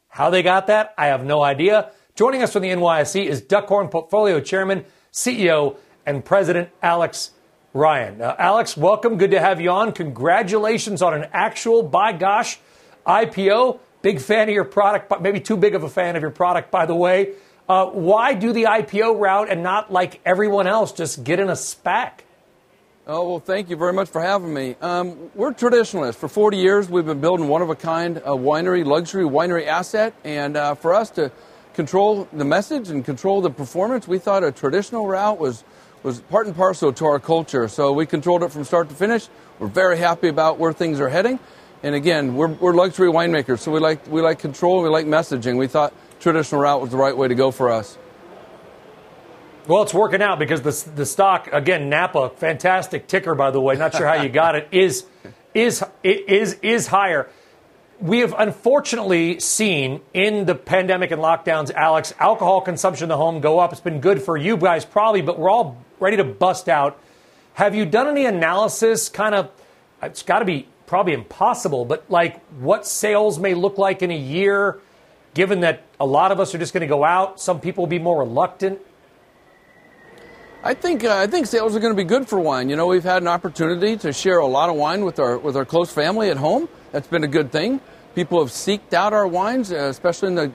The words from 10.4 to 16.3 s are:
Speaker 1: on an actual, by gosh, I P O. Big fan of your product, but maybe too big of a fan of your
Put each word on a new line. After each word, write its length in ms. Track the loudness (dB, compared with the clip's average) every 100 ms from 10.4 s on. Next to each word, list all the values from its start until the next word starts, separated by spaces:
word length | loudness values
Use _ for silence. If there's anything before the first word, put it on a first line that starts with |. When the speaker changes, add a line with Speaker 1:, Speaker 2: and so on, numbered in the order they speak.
| 2 0 0 -2 -4 0
Speaker 1:
on 120 | 0
an 140 | 0 -4
actual, 500 | -2 -2 -2 2 2
by 300 | 2 0 0
gosh, 480 | 0 0 0 -2 -8 _ _ _ _
I 200 | 0 0
P 260 | 0 0 2
O. 300 | 4 2 0 _ _
Big 180 | -2 -2
fan 280 | 0 2 2
of 60 |
your 100 | 0
product, 440 | 0 2 2 2 -2
but 120 | -2
maybe 200 | 0 -2
too 160 | -2 2
big 180 | 2
of 80 | 2
a 60 | -4
fan 260 | -2 -2
of 80 | -2
your 80 | -4